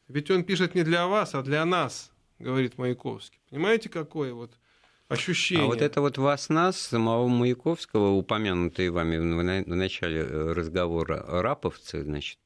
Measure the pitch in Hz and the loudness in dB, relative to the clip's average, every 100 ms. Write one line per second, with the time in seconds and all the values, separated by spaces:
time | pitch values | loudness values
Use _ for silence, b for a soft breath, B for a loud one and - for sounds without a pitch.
0 | - 139 147 190 175 180 175 180 160 170 | -8 -6 0 0 2 0 0 2 2 2
1 | 180 214 196 139 131 147 165 180 131 - | 2 0 0 -4 -2 0 2 0 0 -6
2 | - _ _ - 123 131 127 - 127 120 | -16 _ _ -12 -4 0 0 -2 -4 -4
3 | 131 110 - _ _ 139 190 226 - 170 | -6 -10 -14 _ _ -4 0 0 -2 -10
4 | 156 160 135 120 117 _ b b b b | -8 -6 -6 -8 -16 _ b b b b
5 | - 131 - 175 - 170 135 120 143 147 | -6 -4 -2 -2 0 2 2 2 0 2
6 | 143 135 135 143 - 160 180 180 - 117 | 0 2 0 0 2 2 2 0 -2 2
7 | 113 117 123 123 123 123 156 170 - 110 | 2 2 4 4 4 2 0 -2 -2 2
8 | 101 98 85 107 107 90 87 - 90 85 | 4 4 2 0 0 0 0 0 0 2
9 | 82 80 85 82 87 95 90 87 92 - | 0 2 2 2 0 0 -2 -2 -2 -2
10 | 85 80 78 78 80 82 80 90 87 85 | -4 -2 -2 -2 -2 -2 -2 -2 0 0
11 | 80 78 - 87 110 147 98 - - 80 | -2 -4 -2 -2 -2 -2 -6 -6 -10 -8
12 | 73 73 - - | -6 -6 -8 -14